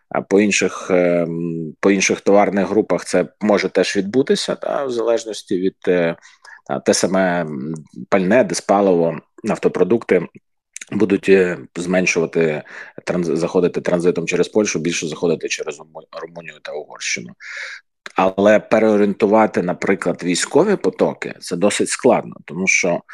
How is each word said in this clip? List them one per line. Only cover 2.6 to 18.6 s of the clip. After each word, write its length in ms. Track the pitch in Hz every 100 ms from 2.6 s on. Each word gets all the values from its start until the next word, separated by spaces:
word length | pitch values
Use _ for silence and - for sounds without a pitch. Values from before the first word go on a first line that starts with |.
| 92
групах 360 | 107 92 87 -
це 200 | 92 85 _
може 280 | 107 95 90
теж 260 | 95 90 101
відбутися, 580 | 98 127 151 202 - 151
та? 300 | - - 139
В 60 |
залежності 680 | 120 113 113 110 101 - 92
від, 160 | 92 - 95
е, 280 | 90 85 82 - _ - - -
та, 120 | 67
те 140 | -
саме, 480 | - 95 95 92 87
м, 320 | 78 69 73 80 - - -
пальне, 340 | 98 90 123
диспаливо, 760 | 98 87 - 101 98 87 82 78 - -
нафтопродукти 840 | 110 85 - - 90 113 - 90 - - _ _ _ - -
будуть, 380 | - 95 98 -
е, 280 | 95 90 87 - 85
зменшувати 880 | 87 90 87 87 80 85 82 76 - - - - -
транз-, 300 | 90 82 78
заходити 460 | 85 92 87 -
транзитом 460 | - 87 87 85 82
через 200 | 87 -
Польщу, 320 | 110 104 82
більше 280 | 82 82 82
заходити 400 | 76 85 78 73
через 320 | - 78 80
Руму-, 420 | 80 78 - 80
Румунію 340 | 87 85 80 76
та 100 | -
Угорщину. 580 | 76 - 60 - 64 58 - - - - - _ _ - -
Але 440 | 95 98 101
переорієнтувати, 1040 | 104